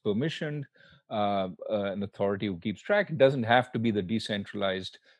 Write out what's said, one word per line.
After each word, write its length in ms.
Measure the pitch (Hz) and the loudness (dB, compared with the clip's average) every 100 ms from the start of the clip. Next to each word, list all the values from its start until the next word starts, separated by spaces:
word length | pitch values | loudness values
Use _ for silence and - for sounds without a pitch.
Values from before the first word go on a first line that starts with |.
| 107 | -2
permissioned, 580 | 101 151 - 160 147 139 _ - - - | -2 -2 -4 -6 -8 -10 _ -20 -20 -8
uh, 400 | 113 104 101 95 - - | -2 0 0 -2 -6 -4
uh, 220 | 104 101 | -2 -2
an 120 | 98 | -4
authority 440 | 98 - 101 101 107 | -6 -2 0 0 -2
who 100 | 90 | -4
keeps 240 | 107 95 | -6 -6
track. 280 | - 208 202 | 0 0 2
It 80 | 156 | 6
doesn't 260 | 135 139 | 6 6
have 280 | 113 120 120 | 4 4 4
to 60 | - | 0
be 120 | 113 | 0
the 100 | 104 | 0
decentralized 1000 | 90 113 - 104 98 101 98 95 92 - _ _ | 0 -2 -2 -6 -6 -4 -2 -2 -6 -14 _ _